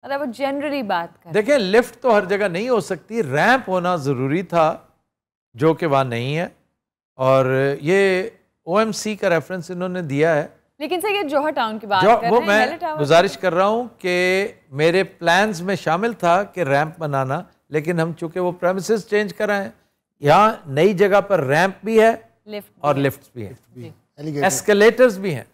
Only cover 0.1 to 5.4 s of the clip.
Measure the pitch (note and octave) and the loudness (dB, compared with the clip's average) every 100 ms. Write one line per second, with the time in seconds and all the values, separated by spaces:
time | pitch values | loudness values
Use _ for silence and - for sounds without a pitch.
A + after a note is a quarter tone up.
0.1 | C#4 C#4+ A3 C4+ C#4 D4 C#4 G#3+ F3+ E3+ | -6 -6 -4 -4 -4 -4 -6 -4 -4 -6
1.1 | _ - E3 G#3+ C#4+ F#3 G#3+ A#3+ - B3+ | _ -4 -2 2 2 4 2 2 -4 2
2.1 | G#3 F#3 G3 G3+ E3+ A#3+ A#3 E3 F3 _ | 2 2 -2 -2 -2 0 0 0 -8 _
3.1 | A3+ D#3+ C3+ F#3 C4 G#3 F#3 F3 F3+ C#3 | -4 -2 0 2 2 0 -2 -2 -2 -2
4.1 | B2+ C3+ D#3+ F#3+ E3+ D#3 - _ _ _ | -2 -2 -2 -2 2 2 0 _ _ _
5.1 | _ _ _ | _ _ _